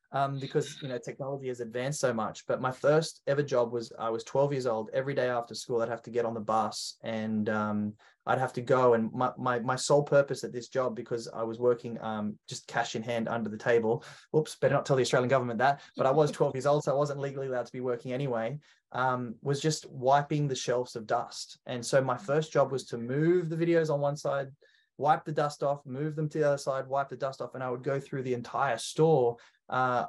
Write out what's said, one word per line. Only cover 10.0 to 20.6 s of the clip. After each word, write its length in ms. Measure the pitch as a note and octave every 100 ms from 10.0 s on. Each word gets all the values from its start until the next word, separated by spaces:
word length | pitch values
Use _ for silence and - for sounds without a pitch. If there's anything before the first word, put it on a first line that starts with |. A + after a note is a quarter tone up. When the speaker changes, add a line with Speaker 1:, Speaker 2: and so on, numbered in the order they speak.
Speaker 1:
purpose 420 | D3 C#3+ C#3 C3
at 80 | A2
this 160 | A#2+ A#2
job, 280 | C3 B2+ A2+
because 320 | A2+ A#2 A2+
I 140 | -
was 160 | A2+ A2
working, 400 | B2 A#2 A#2+ A2+
um, 380 | A2 G#2+ G#2+ G#2+ -
just 180 | - -
cash 300 | A#2+ A#2 -
in 60 |
hand 260 | A2+ A#2 A2
under 220 | A#2 G#2+
the 80 | G#2+
table, 440 | B2+ A#2 A2 B2+ - - -
whoops, 260 | D3+ D3+ -
better 160 | C3
not 120 | C3+ -
tell 100 | C3+
the 60 |
Australian 260 | A#2+ C3+ B2
government 300 | C3+ B2 A2
that, 240 | C3 C#3+ - -
but 100 | C3
I 40 |
was 200 | D3 D3
Speaker 2:
<laughs> 80 | -
Speaker 1:
twelve 160 | D3+
years 100 | C3
old, 200 | C#3 D3
so 80 | C#3+
I 40 | C3+
wasn't 240 | D3 C#3
legally 280 | C#3 C3+ C3+
allowed 180 | B2 A#2+
to 60 |
be 80 | C3
working 300 | B2+ A#2+ B2+
anyway, 480 | B2 C#3+ - A2+ D3 - _ _
um, 420 | B2 C3 B2 A#2+ A2+
was 180 | C#3 C#3
just 300 | D#3 D3+ -
wiping 560 | C#3 B2+ C#3+ D3 D3+ C#3+
the 60 |
shelves 400 | B2+